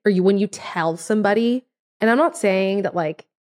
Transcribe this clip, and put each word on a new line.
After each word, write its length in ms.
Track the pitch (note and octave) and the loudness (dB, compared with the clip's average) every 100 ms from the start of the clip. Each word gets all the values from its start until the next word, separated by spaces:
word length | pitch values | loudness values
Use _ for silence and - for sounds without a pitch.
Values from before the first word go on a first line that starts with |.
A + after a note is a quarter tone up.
or 60 | G#3 | 0
you, 120 | F#3+ | 2
when 160 | F#3 G3+ | 2 2
you 80 | G3+ | 0
tell 500 | - - F3+ E3 E3 | -6 -12 -4 -4 -4
somebody, 680 | - G#3+ G3+ G#3 A#3 B3 - _ _ _ | -4 0 2 2 0 -2 -6 _ _ _
and 100 | A3 | 0
I'm 80 | A#3+ | 2
not 180 | D#4+ E4+ | 2 0
saying 460 | G#3 F#3+ F#3+ G3 | 0 0 0 -2
that, 120 | G3 | -2
like, 320 | F3 D#3 D#3+ - _ _ | -4 -4 -6 -16 _ _